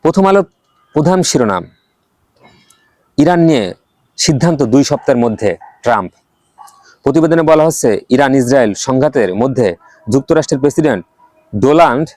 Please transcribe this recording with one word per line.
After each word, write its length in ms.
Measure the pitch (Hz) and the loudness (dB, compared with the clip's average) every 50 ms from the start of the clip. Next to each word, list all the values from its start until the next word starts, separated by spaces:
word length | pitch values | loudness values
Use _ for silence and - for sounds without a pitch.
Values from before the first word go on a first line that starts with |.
প্রথম 220 | - 156 160 190 196 | -2 0 0 2 2
আলো 140 | 190 190 196 180 - _ _ _ _ _ _ _ _ _ | 4 2 2 0 -2 _ _ _ _ _ _ _ _ _
প্রধান 240 | 151 147 170 190 185 | -2 0 0 0 0
শিরোনাম, 420 | 170 - - 190 120 107 98 90 85 - _ _ _ _ _ _ _ _ _ _ _ _ _ _ _ _ _ _ _ _ _ _ _ _ _ _ _ _ _ - | -2 -2 0 -2 0 0 -2 -4 -6 -10 _ _ _ _ _ _ _ _ _ _ _ _ _ _ _ _ _ _ _ _ _ _ _ _ _ _ _ _ _ 0
ইরান 220 | 147 170 180 170 | 2 2 2 2
নিয়ে 240 | 165 165 156 123 104 90 - _ _ _ _ _ _ _ _ - | 2 2 2 0 -2 -4 -8 _ _ _ _ _ _ _ _ -4
সিদ্ধান্ত 420 | - - 151 123 160 170 165 131 | -2 -2 0 0 0 -2 0 0
দুই 200 | 131 110 113 139 139 | -2 0 2 0 2
সপ্তাহের 360 | - 147 131 - - 131 120 117 | 0 -4 -4 -2 -2 0 0 0
মধ্যে 260 | 117 107 - 110 98 85 - - - _ _ | -2 -2 -2 -4 -4 -4 -6 -12 -20 _ _
ট্রাম্প। 300 | - 117 117 104 92 82 _ _ _ _ _ _ _ _ _ _ - - _ _ _ _ _ _ | -2 -2 -2 -2 -4 -8 _ _ _ _ _ _ _ _ _ _ -20 -20 _ _ _ _ _ _
প্রতিবেদনে 400 | _ 135 131 165 160 160 165 165 | _ 0 0 2 2 2 0 0
বলা 220 | 160 156 160 156 156 | 2 2 2 4 2
হচ্ছে, 260 | 165 156 - - 123 101 - - _ | 0 -2 -2 -2 -2 -2 -2 -2 _
ইরান 240 | 127 127 143 135 135 | 0 0 2 2 2
ইসরায়েল 380 | 135 127 120 135 139 120 107 98 | 0 0 2 2 0 0 0 -4
সংঘাতের 560 | - - - 131 131 139 151 - 143 107 90 92 | -6 -6 -4 -2 0 -2 0 0 -2 -2 -2 -2
মধ্যে 340 | 101 120 135 127 131 120 95 85 _ _ - _ _ _ 110 | -2 -4 -2 -2 -2 -2 -2 -4 _ _ -20 _ _ _ -2
যুক্তরাষ্ট্রের 480 | 104 135 131 - 165 156 143 - 160 131 | -2 -2 0 0 -2 -2 0 -2 -4 -2
প্রেসিডেন্ট 420 | 135 143 - - 151 147 117 92 - _ _ _ _ _ _ _ _ _ | -2 -2 0 0 0 0 0 -4 -6 _ _ _ _ _ _ _ _ _
ডোনাল্ড 560 | - 104 95 135 151 165 170 147 120 135 165 - - | -4 -2 0 2 4 4 2 2 2 -2 -4 -6 -10